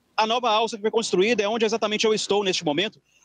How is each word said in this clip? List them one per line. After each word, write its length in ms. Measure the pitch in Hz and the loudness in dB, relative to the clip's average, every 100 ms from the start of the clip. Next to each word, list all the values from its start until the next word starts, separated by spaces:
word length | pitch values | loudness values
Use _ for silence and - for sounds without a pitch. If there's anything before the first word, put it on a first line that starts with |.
| _ - | _ -2
a 100 | 220 | 0
nova 240 | 240 240 | 2 2
alça 280 | 214 226 220 | 0 0 -2
que 40 | |
foi 80 | 214 | -2
construída, 540 | 220 220 180 208 226 | -2 0 2 2 2
é 40 | 202 | 0
onde 180 | 233 214 | 0 0
exatamente 400 | 220 214 214 220 | 0 -2 0 0
eu 80 | |
estou 280 | 214 - 202 | 0 0 0
neste 220 | 196 175 | 0 -2
momento, 380 | 165 147 208 - _ _ | -2 -2 -2 -6 _ _